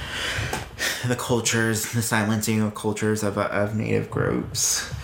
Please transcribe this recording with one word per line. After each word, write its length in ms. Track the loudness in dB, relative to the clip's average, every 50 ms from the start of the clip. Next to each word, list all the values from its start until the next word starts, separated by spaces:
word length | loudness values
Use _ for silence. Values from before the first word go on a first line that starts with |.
| -8 -6 -6 -4 -4 -4 -2 -2 -2 -4 -4 -6 -8 -8 -8 -4 -4 -4 -2 -2 -2
the 100 | -2 0
cultures, 760 | 0 0 2 2 2 2 2 2 4 4 4 2 0 0 -2 0
the 100 | 0 0
silencing 580 | 2 2 2 2 2 2 2 2 2 2 2
of 140 | 2 2 0
cultures 480 | -2 -2 -2 0 2 2 2 2 2 2
of, 160 | 0 0 0
of 360 | 0 0 2 0 0 0 0
native 360 | -2 0 2 2 0 0 0
groups, 840 | -2 0 0 0 0 0 -2 -4 -4 -2 0 0 0 -2 -2 -6 -8 -10